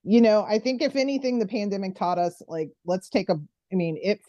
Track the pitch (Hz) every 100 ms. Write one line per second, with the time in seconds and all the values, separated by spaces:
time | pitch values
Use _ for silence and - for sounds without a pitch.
0 | 175 233 226 214 196 214 247 254 294 277
1 | 269 269 262 240 196 220 208 196 190 180
2 | 180 175 175 175 - 165 151 - 170 190
3 | - 202 190 160 147 _ _ 185 165 156
4 | 190 208